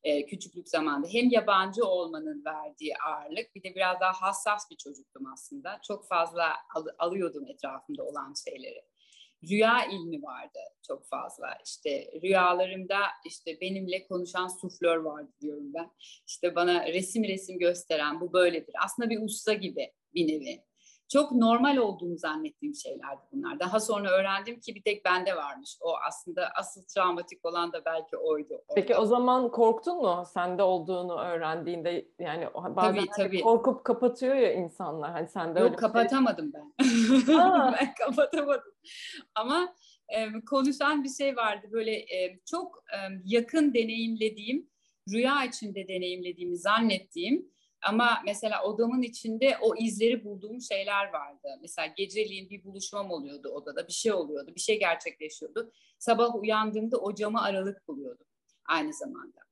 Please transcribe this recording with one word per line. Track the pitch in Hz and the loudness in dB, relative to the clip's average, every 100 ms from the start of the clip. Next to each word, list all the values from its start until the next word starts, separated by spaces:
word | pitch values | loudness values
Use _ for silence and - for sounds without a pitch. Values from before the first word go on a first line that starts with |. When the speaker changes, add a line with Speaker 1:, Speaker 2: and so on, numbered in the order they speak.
Speaker 1:
e, | 160 147 143 | 0 -2 -2
küçüklük | 190 - - - | -10 -12 -16 -4
zamanında. | 165 156 143 160 | -2 0 -2 -2
Hem | 226 247 | 2 4
yabancı | 233 208 190 196 196 | 4 4 4 2 0
olmanın | 208 180 170 160 156 147 | 2 2 0 -6 -8 -8
verdiği | 156 156 151 147 151 147 | -8 -8 -10 -8 -8 -4
ağırlık, | 151 147 147 160 233 | -4 -6 -6 -8 -10
bir | 196 | -12
de | 190 | -14
biraz | 185 185 180 | 0 0 2
daha | 185 | 0
hassas | 185 190 196 220 208 - | 2 -2 0 -2 -2 -6
bir | 156 | -16
çocuktum | - - - - 135 | -16 -18 -20 -16 -14
aslında. | 131 - 143 165 202 - | -14 -16 -12 -12 -12 -10
Çok | 202 - | -10 0
fazla | 175 165 170 165 151 - | 0 0 0 0 -2 -6
al-, | 160 156 - | -8 -8 -2
alıyordum | 170 196 175 147 127 | -2 0 -4 -4 -12
etrafımda | - 135 131 - 143 | -10 -10 -10 -12 -8
olan | 143 147 135 143 - | -8 -8 -10 -10 -12
şeyleri. | 135 131 - _ _ _ - _ _ 160 | -12 -14 -16 _ _ _ -20 _ _ -2
Rüya | 202 220 247 - | 4 6 4 2
ilmi | 190 170 156 | -6 -8 -8
vardı | 143 123 120 - - _ - | -10 -14 -14 -16 -16 _ -12
çok | 139 - | -12 -8
fazla. | 131 127 - 139 - | -8 -8 -12 -12 -12
İşte | - - 151 139 - 160 | -14 -8 -4 -4 -6 -6
rüyalarımda | 180 190 180 180 185 190 185 196 202 - 170 | 2 4 6 4 0 -2 -2 0 0 -4 -16
işte | - - 156 | -12 -12 -8
benimle | 185 190 190 185 - | -6 -6 -4 -6 -4
konuşan | 180 175 180 185 | -8 -4 -4 -4
suflör | - 185 - 170 165 | -6 -12 -2 2 2
vardı | 156 147 143 _ | -2 -8 -14 _
diyorum | 147 147 143 | -10 -8 -10
ben. | 156 170 _ - - - | -10 -10 _ -20 -20 -16
İşte | - 175 | -4 -2
bana | 165 180 175 160 | 2 2 2 0
resim | 175 185 226 | -2 -2 -2
resim | 208 190 190 180 | -2 -4 -6 0
gösteren, | 175 175 - 156 147 160 | 2 0 -2 0 0 -2
"Bu | 175 | 0
böyledir." | 180 175 165 - - | 4 4 4 -6 -4
Aslında | 180 - 233 | -2 0 -2
bir | 214 | -2
usta | 214 - - | -4 -2 0
gibi | 208 185 - 131 _ _ | 0 -2 -6 -8 _ _
bir | 165 160 | 0 2
nevi. | 156 131 - _ _ _ _ _ | 0 -6 -12 _ _ _ _ _
Çok | 277 294 | 2 4
normal | 247 226 233 269 269 | 6 6 6 6 4
olduğunu | 214 180 175 170 | 2 0 -6 -4
zannettiğim | 160 156 156 _ - | -4 -4 -6 _ -10
şeylerdi | - - 135 - 139 _ | -8 -10 -10 -10 -12 _
bunlar. | 139 135 143 | -8 -6 -4
Daha | 180 214 | 0 0
sonra | 214 208 196 | 0 -2 2
öğrendim | 185 196 196 208 233 | 2 2 -2 -4 -12
ki | - | -12
bir | 202 | -4
tek | 214 208 | -2 0
bende | 185 185 185 175 | 2 2 2 -2
varmış. | 143 131 143 - | -4 -10 -16 -6
O | 170 160 147 | -4 -2 -4
aslında | 170 - 170 175 | -6 -8 -4 -2
asıl | - 190 196 _ | -4 -8 -12 _
travmatik | 202 185 170 175 175 | 0 2 0 -6 -8
olan | 170 175 170 | -4 -2 -4
da | 170 | -4
belki | 165 160 160 - | -4 -4 -4 -4
oydu | 160 151 151 | 0 0 -2
orada. | - - | -12 0
Speaker 2:
Peki | 202 196 226 | 0 4 4
o | |
zaman | 220 247 247 254 240 | 6 4 6 4 4
korktun | 233 220 226 339 349 | 6 6 6 -2 0
mu? | 220 175 175 | 2 0 -2
Sende | 190 180 180 | -2 -2 2
olduğunu | 190 185 160 180 180 170 | 2 2 0 -4 -2 -4
öğrendiğinde | 180 165 156 165 165 175 165 175 - - | -2 -2 -2 -4 -4 -4 -2 -4 -8 -10
yani | 175 160 156 | -6 -4 -6
o, | - 175 - | -6 -4 2
bazen | 185 | 4
Speaker 1:
Tabii, | 202 | 4
Speaker 2:
hani | 180 - | -2 0
Speaker 1:
tabii. | 190 185 | 0 4
Speaker 2:
korkup | 226 233 240 262 | 6 6 4 0
kapatıyor | - 233 247 240 254 | 0 2 2 2 0
ya | 269 220 | 4 4
insanlar. | 170 170 - 175 160 147 | 2 -4 -6 -8 -6 -6
Hani | 170 170 | -6 -6
sende | 196 165 165 | -4 -2 4
Speaker 1:
Yok, | 233 | 4
Speaker 2:
öyle | 240 | 4
bir | |
şey | 220 | 2
Speaker 1:
kapatamadım | 226 233 269 247 196 151 | 2 2 4 2 2 -6
ben. | - - - 262 233 226 262 254 | -10 -18 2 4 6 6 6 8
<laughs> | 320 | 8
Speaker 2:
Aa. | 359 349 269 247 | 8 8 6 4
Speaker 1:
Ben | 262 | 0
kapatamadım. | - 240 262 285 320 285 269 - _ - - - 330 - | 0 -2 2 2 2 2 0 -2 _ -20 -16 -16 -16 -8
Ama, | 214 233 320 359 - _ _ - | -4 0 0 0 -6 _ _ -6
e, | 214 220 220 | -4 -2 -6
konuşan | - 277 269 269 285 302 | -2 2 2 2 2 2
bir | 269 | -2
şey | 262 277 247 | -2 -2 0
vardı. | 220 208 202 | -2 -2 -4
Böyle, | 226 226 214 | -4 -2 -4
e, | - 185 185 185 - | -4 -4 -4 -6 -8
çok, | 339 370 - - | -6 -6 -14 -10
e, | 196 190 190 | -8 -6 -8
yakın | 185 233 233 320 294 | 0 0 2 2 4
deneyimlediğim, | 233 220 226 226 220 220 214 208 277 - _ _ _ - | 4 0 -2 -4 0 -2 -2 -6 -6 -6 _ _ _ -6
rüya | 214 254 285 | 0 2 2
içinde | 254 - 208 196 190 | -2 -6 -10 -10 -8
deneyimlediğimi | 185 180 180 180 175 175 175 | -6 -4 -6 -8 -8 -6 -2
zannettiğim | 190 220 226 190 - 170 185 311 - _ _ _ | 2 4 4 0 -4 -6 0 0 -2 _ _ _
ama | 196 220 240 226 | 0 4 4 2
mesela | 202 208 220 208 | -2 -2 -2 0
odamın | 202 214 233 254 | -2 0 0 2
içinde | 240 233 226 220 269 220 | -2 -4 -6 2 2 4
o | 220 220 | 2 2
izleri | 226 196 226 240 | -2 2 2 2
bulduğum | 208 196 208 247 | -4 -12 -12 -12
şeyler | 240 196 196 202 202 | -4 -4 0 0 0
vardı. | 160 143 143 143 135 | -4 -8 -12 -14 -14
Mesela | 165 - 156 156 | -12 -8 -8 -4
geceliğin | 190 202 214 190 185 | -4 -2 -2 -4 -12
bir | 196 | -16
buluşmam | 185 196 - 208 196 | -14 -12 -8 -6 -6
oluyordu | 165 139 143 139 | -6 -8 -12 -10
odada, | 147 147 143 170 | -10 -8 -8 -8
bir | |
şey | - 226 | -2 0
oluyordu, | 190 151 147 - | 0 -2 -6 -10
bir | - | -8
şey | - 214 | -2 2
gerçekleşiyordu. | 185 165 170 - 156 - 156 - - _ _ _ | 2 0 -6 -12 -14 -12 -10 -10 -10 _ _ _
Sabah | - 220 240 | 0 4 4
uyandığımda | 233 214 214 214 214 220 254 | 2 0 0 0 -2 -2 -2
o | 202 | -2
camı | 202 208 226 | -4 -2 0
aralık | 202 196 190 196 - | 0 -2 -4 -8 -12
buluyordum | 143 131 120 _ _ _ _ - | -10 -12 -14 _ _ _ _ -2
aynı | 160 311 | -2 -2
zamanda. | 294 - - - _ _ | -6 -10 -12 -16 _ _